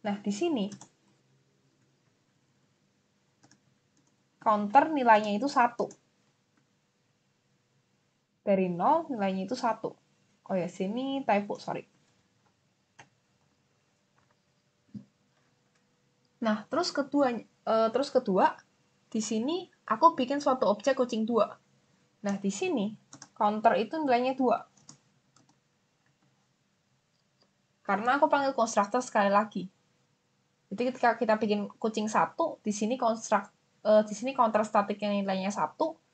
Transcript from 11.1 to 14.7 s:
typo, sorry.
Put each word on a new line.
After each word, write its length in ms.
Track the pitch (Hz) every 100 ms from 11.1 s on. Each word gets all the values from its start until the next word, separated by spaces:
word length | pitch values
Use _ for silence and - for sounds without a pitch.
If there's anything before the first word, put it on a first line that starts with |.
| 269 269
typo, 320 | 208 202 -
sorry. 240 | - - - _ _ _ _ _ _ _ _ _ _ _ - _ _ _ _ _ _ _ _ _ _ _ _ _ _ _ _